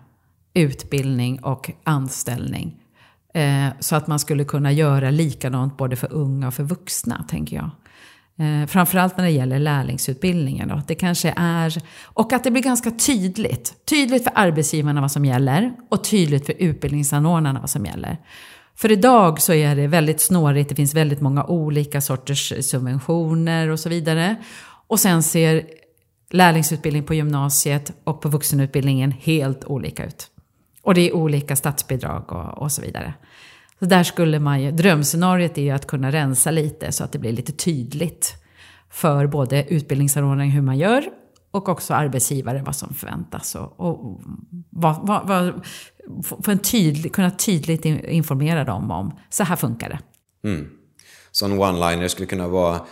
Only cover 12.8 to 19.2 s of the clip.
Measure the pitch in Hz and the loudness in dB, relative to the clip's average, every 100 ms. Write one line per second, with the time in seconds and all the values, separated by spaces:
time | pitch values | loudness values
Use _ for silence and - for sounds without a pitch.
12.8 | 233 226 - 240 185 208 214 120 - - | -2 0 2 2 0 -2 -4 -4 -6 -12
13.8 | - 302 254 254 233 - 185 156 147 156 | 0 2 4 2 2 2 2 2 0 0
14.8 | 147 147 139 143 143 127 135 147 247 247 | 0 0 0 2 2 2 2 2 0 -4
15.8 | - 202 - 208 156 143 139 - 175 143 | -4 -4 2 2 4 0 -2 -2 -2 0
16.8 | 143 147 139 147 156 170 151 135 - - | -2 -2 0 2 4 2 2 -2 -4 -6
17.8 | - - - 165 - - - - _ - | -6 -6 -8 -8 -12 -20 -20 -20 _ -2
18.8 | 220 214 247 240 | 2 6 8 8